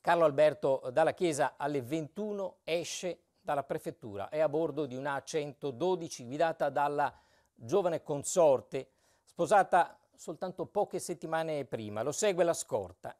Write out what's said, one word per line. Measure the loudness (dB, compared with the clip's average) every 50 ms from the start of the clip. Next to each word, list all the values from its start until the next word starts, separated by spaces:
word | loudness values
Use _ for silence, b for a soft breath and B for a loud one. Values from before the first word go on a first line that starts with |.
Carlo | _ 2 4 6 4
Alberto | 4 6 6 4 4 4 2 0 0 0 0 -2 -2 2
Dalla | 2 2 2 2
Chiesa | 0 0 0 2 2 0 -2 -2
alle | _ -6 -4 -4 -4 -4
ventuno | -4 -6 -6 -6 -6 _ -8 -8 -6 -6 -6 -6 -8 -10 _ _
esce | -4 -4 -4 -4 -6 -10 -8 -8 -8 -8 _ _ _ _ _
dalla | _ -4 -4 -4 -2
prefettura, | -4 -6 -6 -6 -8 -10 _ -12 -10 -8 -8 -8 -6
è | 0 0
a | 0 2
bordo | 2 0 -2 -2 -2 -4 -6
di | -6 -6
una | -8 -6 -4 -6 -6 -6
centododici | -4 -6 -4 -4 -4 -10 _ -8 -8 -4 -2 0 0 0 -2 -4 -10 -12 -12 -12
guidata | -12 -2 0 0 0 0 _ -2 -2
dalla | 0 0 0 0 0 0 -2 -2 b b b b b b b b b
giovane | _ -8 0 0 2 2 2 -2 -2 -4
consorte, | -4 -6 -6 -4 -2 4 6 6 6 6 4 2 _ -8 -8 -8 _ _ _ _ _ _ _ _
sposata | _ _ -4 0 4 6 6 6 6 4 4 4 2 -2 _ _ _ _
soltanto | _ -14 -14 -10 -8 -8 -10 -6 -6 -8
poche | -4 _ -2 -2 -2 -2 -8
settimane | -6 -6 -8 -8 -6 -4 -2 -2 -2 -2 -2 -4 -4
prima. | -4 -6 -6 -6 -6 -4 -4 -4
Lo | -2 -2
segue | 2 2 2 4 4 4
la | 4 4
scorta. | 0 -2 _ -4 -4 -4 -4 -12 _ -14 -14 -14 _